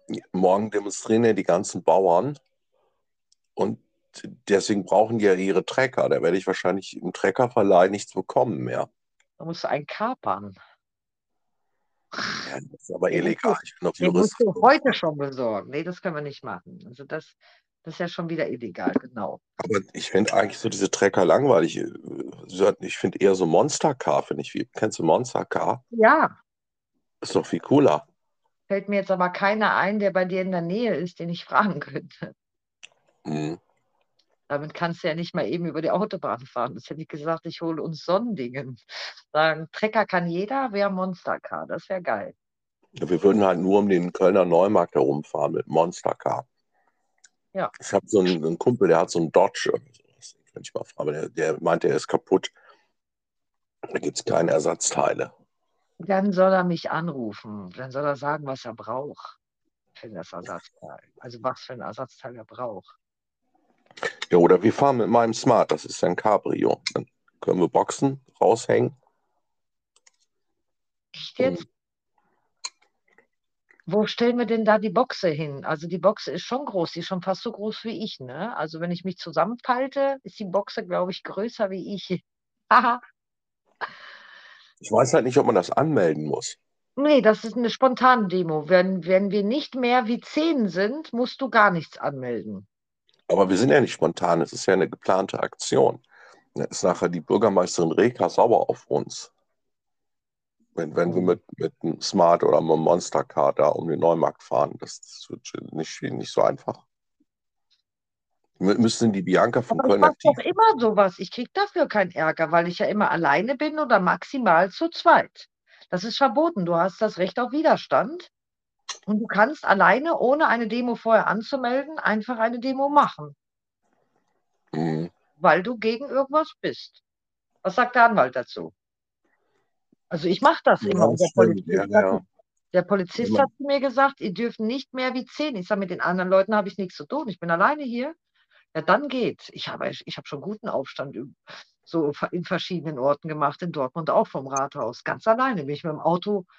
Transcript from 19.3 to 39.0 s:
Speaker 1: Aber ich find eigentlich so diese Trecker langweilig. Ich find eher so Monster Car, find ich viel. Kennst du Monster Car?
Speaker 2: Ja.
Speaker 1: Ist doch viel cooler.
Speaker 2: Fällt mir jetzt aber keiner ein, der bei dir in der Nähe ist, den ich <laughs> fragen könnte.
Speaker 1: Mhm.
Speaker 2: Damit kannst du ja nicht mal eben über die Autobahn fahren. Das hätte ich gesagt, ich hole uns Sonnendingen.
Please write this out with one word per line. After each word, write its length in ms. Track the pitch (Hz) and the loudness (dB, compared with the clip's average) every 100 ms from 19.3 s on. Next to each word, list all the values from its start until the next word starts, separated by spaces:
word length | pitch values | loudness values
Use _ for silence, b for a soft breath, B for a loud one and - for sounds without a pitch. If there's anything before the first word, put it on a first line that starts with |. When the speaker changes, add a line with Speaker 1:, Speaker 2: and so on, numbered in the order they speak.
| - _ - | -10 _ -10
Speaker 1:
Aber 240 | 87 101 95 | -4 -4 -4
ich 180 | - - | -12 -2
find 220 | 95 107 | 0 2
eigentlich 260 | - 101 - | 2 0 -2
so 100 | 113 | -6
diese 220 | 95 95 | -2 -2
Trecker 340 | - 101 104 | 0 0 4
langweilig. 560 | 87 95 139 101 80 85 - - - - - - - 92 101 95 | 4 4 6 4 2 -2 -8 -10 -14 -12 -12 -14 -10 0 2 2
Ich 180 | 92 - | -6 -4
find 220 | 98 - | -4 2
eher 140 | 98 | 2
so 120 | 95 87 | 4 4
Monster 480 | 85 131 - 160 | 4 4 2 0
Car, 280 | 127 - 69 | 0 0 0
find 180 | - 71 | 0 -6
ich 120 | 71 | -8
viel. 140 | - - | -8 -8
Kennst 260 | - 107 - | -4 -4 0
du 60 | |
Monster 400 | 85 90 127 - | 2 2 0 -4
Car? 400 | - - 82 120 _ | -4 -4 -2 -4 _
Speaker 2:
Ja. 480 | 233 220 302 269 - _ _ _ _ _ _ _ _ | 2 4 4 2 -4 _ _ _ _ _ _ _ _
Speaker 1:
Ist 140 | - | -4
doch 120 | 90 78 | -2 -2
viel 140 | 85 | -4
cooler. 460 | - 139 131 73 - _ _ _ _ _ - | 2 4 6 4 -2 _ _ _ _ _ -6
Speaker 2:
Fällt 200 | 196 196 | -6 -2
mir 80 | 202 | -2
jetzt 140 | 190 | 0
aber 200 | 185 185 | 0 -2
keiner 440 | 185 196 214 202 104 | 0 0 2 2 2
ein, 220 | 180 214 | 0 0
der 120 | 202 | 0
bei 120 | 185 | 0
dir 180 | 185 185 | -2 -2
in 100 | 185 | -2
der 80 | 180 | -4
Nähe 340 | 170 202 240 | -4 -2 -2
ist, 240 | 151 175 - | -2 -4 -8
den 100 | 170 | -10
ich 160 | 170 - | -10 -2
<laughs> 220 | 143 208 147 | 0 0 -2
fragen 40 | |
könnte. 540 | 143 139 180 - - - _ _ _ _ - _ _ _ | -8 -12 -12 -16 -18 -18 _ _ _ _ -20 _ _ _
Speaker 1:
Mhm. 340 | - 76 76 87 _ _ _ _ _ _ _ _ - | -8 -6 -6 -8 _ _ _ _ _ _ _ _ -8
Speaker 2:
Damit 260 | 143 156 | -8 -8
kannst 280 | - 170 170 | -6 -6 -4
du 60 | 170 | -6
ja 60 | |
nicht 200 | 156 175 | -4 -6
mal 120 | 175 107 | -4 -4
eben 180 | 165 170 | -4 -6
über 140 | 147 | -4
die 80 | 156 | -2
Autobahn 540 | - 214 190 135 110 131 | -2 -2 -6 -6 -8 -8
fahren. 280 | 123 123 | -6 -6
Das 140 | 107 - | -8 -14
hätte 100 | 160 | -14
ich 80 | 156 | -14
gesagt, 380 | 156 151 165 170 | -10 -6 -6 -8
ich 160 | - | -10
hole 200 | 165 160 | -8 -6
uns 220 | 160 156 | -8 -8
Sonnendingen. 760 | - 185 240 180 123 131 131 127 - B | -2 -2 -2 -6 -8 -8 -12 -14 -16 B